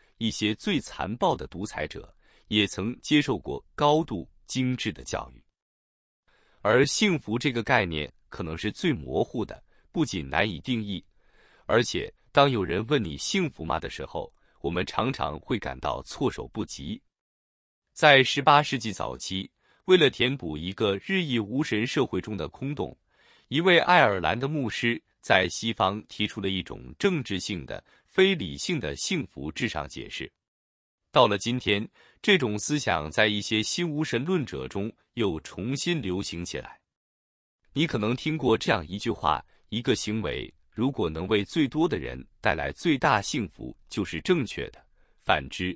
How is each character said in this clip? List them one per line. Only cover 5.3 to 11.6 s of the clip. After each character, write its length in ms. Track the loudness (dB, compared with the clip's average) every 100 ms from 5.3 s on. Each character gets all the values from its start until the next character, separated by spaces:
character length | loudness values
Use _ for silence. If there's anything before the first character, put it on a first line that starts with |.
育。 100 | -18 _ _ _ _ _ _ _ _ _ _ _ _
而 240 | 4 6 6
幸 340 | 4 2 0
福 180 | -2 -2
这 140 | -2
个 120 | -2
概 220 | 0 0 2
念 260 | -4 -6 -12 _
可 140 | -10
能 140 | -8 -4
是 140 | -6
最 200 | -2 -2
模 320 | -2 -2 -2
糊 200 | -2 -2 -6
的， 180 | -8 _ _ _
不 140 | -2 -2
仅 220 | -2 -2
难 200 | 0 0
以 120 | -2
定 240 | -4 -4
义， 200 | -2 -6 -8 _ _ _ _ _